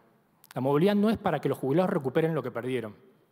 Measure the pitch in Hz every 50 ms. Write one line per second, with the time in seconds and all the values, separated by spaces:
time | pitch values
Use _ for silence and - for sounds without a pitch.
0 | _ _ _ _ _ _ _ _ - _ - 139 127 139 143 147 170 202 208 202
1 | 202 220 226 - - 190 160 143 - 143 131 - - - 147 170 185 185 190 165
2 | 131 131 - 160 156 160 165 143 117 127 - 117 113 127 131 120 110 107 98 -
3 | - - _ _ _ _